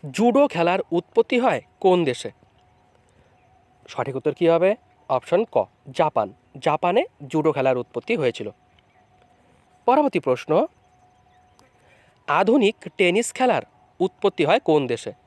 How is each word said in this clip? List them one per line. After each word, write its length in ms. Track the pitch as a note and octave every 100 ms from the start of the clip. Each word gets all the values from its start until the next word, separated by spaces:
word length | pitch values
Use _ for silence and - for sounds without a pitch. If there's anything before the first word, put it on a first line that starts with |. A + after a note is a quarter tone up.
| D3+ C3
জুডো 280 | A#3 A#3+ C#4+
খেলার 260 | F3 E3+ F#3+ - E3+
উৎপত্তি 380 | - - - B3
হয় 160 | B3 C#3+ - _
কোন 140 | F#3+ F3+ D#3
দেশে? 200 | A#2+ A2 - _ _ _ _ _ _ _ _ _ _ _ _ _ _ -
সঠিক 220 | - C3 C3
উত্তর 180 | D3+ C#3
কী 80 | E3
হবে? 160 | E3 F#3 A3 _ _ _
অপশন 300 | C3 - F3+ A3+
ক, 20 | - F#2+ _ - C3+
জাপান, 300 | D#3+ - G#2 G#2+ _ C#3 D#3
জাপানে 360 | D3+ F3+ G3 E4+ _ C#3+
জুডো 200 | D#3 D3+ C#3+
খেলার 200 | C3 B2+
উৎপত্তি 320 | A#2+ - - A3+
হয়েছিল। 280 | C3 - G#2 - _ _ _ _ _ _ _ _ _ _ _ _ -
পরবর্তী 340 | C4+ C#4+ E3+ C#3
প্রশ্ন, 240 | B2+ - D#3+ D4+ _ _ _ _ _ _ _ _ _ _ _ _ _ _ _ -
আধুনিক 480 | D3 G3 C4+ G#3 - - _
টেনিস 300 | F3+ F#3 A#3+ -
খেলার 260 | B3+ E3 - _ _ _
উৎপত্তি 420 | F#3+ _ G3+ - D3
হয় 120 | G#3+ -
কোন 120 | D3+ C3
দেশে? 200 | A#2 - -